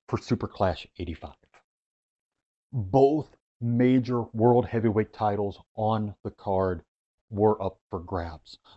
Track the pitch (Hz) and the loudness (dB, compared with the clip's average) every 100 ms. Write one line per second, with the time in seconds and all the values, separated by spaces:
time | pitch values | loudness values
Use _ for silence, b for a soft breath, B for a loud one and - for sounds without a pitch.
0 | - 107 - 104 101 - 95 82 - - | -6 -6 -2 -4 -4 -2 -2 -2 -8 -12
1 | 87 78 - - _ _ _ _ _ _ | -10 -10 -14 -18 _ _ _ _ _ _
2 | _ _ _ _ _ _ _ 131 95 131 | _ _ _ _ _ _ _ -8 0 4
3 | 139 151 - _ _ _ 120 120 127 131 | 4 4 -4 _ _ _ -2 2 4 4
4 | 120 123 110 110 120 120 - 117 113 104 | 2 -4 -4 2 4 4 2 0 0 0
5 | 107 - 107 101 101 92 _ - 107 110 | -2 -2 -2 -2 -4 -8 _ -4 -2 -2
6 | 104 - 101 - 104 95 95 87 - _ | -4 -8 -14 -10 -2 0 0 -2 -8 _
7 | _ _ _ 104 107 107 95 - _ 92 | _ _ _ 2 4 4 -2 -8 _ -10
8 | 87 92 85 80 - - b | -6 -6 -6 -10 -18 -20 b